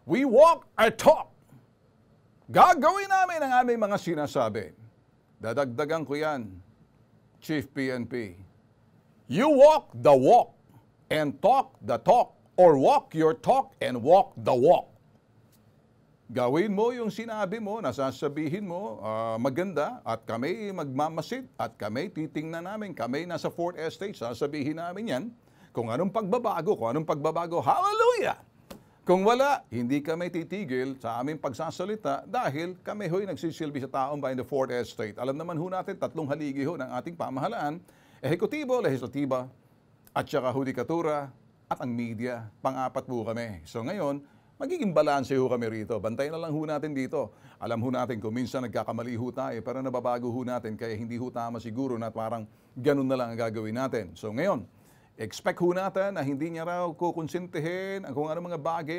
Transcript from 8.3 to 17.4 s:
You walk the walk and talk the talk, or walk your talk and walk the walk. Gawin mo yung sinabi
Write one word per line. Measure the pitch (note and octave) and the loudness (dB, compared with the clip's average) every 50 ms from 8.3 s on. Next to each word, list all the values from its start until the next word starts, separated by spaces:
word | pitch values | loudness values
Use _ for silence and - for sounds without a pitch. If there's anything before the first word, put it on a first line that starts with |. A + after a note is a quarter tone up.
| F2 G2 F#2+ - _ _ _ _ _ _ _ _ _ _ _ _ _ _ _ - | -10 -16 -20 -20 _ _ _ _ _ _ _ _ _ _ _ _ _ _ _ -4
You | B2 F3+ C4+ D#4 D4 | 0 2 4 6 10
walk | C4 C#4 D4+ D#4 - - - - | 10 12 10 10 8 2 -4 -10
the | A#2 A#2+ D3+ | 4 8 8
walk | C#3 C3 C3 E3+ A#3 A#3 - - - _ _ _ - - _ _ _ _ _ | 8 10 10 8 8 8 6 4 -4 _ _ _ -20 -20 _ _ _ _ _
and | _ C3+ D#3 D3+ C#3+ - - | _ -2 0 0 -2 -4 2
talk | - G3+ C4 C4+ C4 - - _ - | 4 4 4 4 2 -2 -10 _ -4
the | - A#2+ A#2 - | -2 -2 0 4
talk, | F3+ A3+ A#3+ G3+ - - _ _ _ _ - | 6 6 6 4 2 -4 _ _ _ _ 8
or | F3+ E3+ D3+ | 10 10 10
walk | C3 C#3+ A3 C#4+ G3+ - - - | 8 6 6 4 4 2 0 -2
your | D#3+ D#3+ D#3 | 2 2 2
talk | D#3+ D#3+ - F3 B3 C4+ - - - _ | 2 2 2 4 4 4 2 -2 -6 _
and | A#2 B2+ B2+ A#2+ A2 | -4 -4 -2 -2 6
walk | D3 F3 G3 - - - | 8 8 8 8 4 -2
the | A#2 A2 B2+ | -4 0 2
walk. | C3 B2 C3 E3 E3+ - - - - _ _ _ _ _ _ _ _ _ _ _ _ _ _ _ _ _ _ _ _ _ _ _ _ _ _ - A#2+ | 4 6 8 8 6 6 4 -4 -16 _ _ _ _ _ _ _ _ _ _ _ _ _ _ _ _ _ _ _ _ _ _ _ _ _ _ -6 -2
Gawin | B2+ B2 B2 C3+ E3 G#3 A3 F#3+ | 0 2 4 4 2 2 2 2
mo | G3 A3+ A#3+ | 2 0 0
yung | B3+ A#3+ A#3 G#3 - | 0 -2 -4 -6 -6
sinabi | A3 A3+ A3+ A3 G#3+ | -6 -8 -8 -4 -4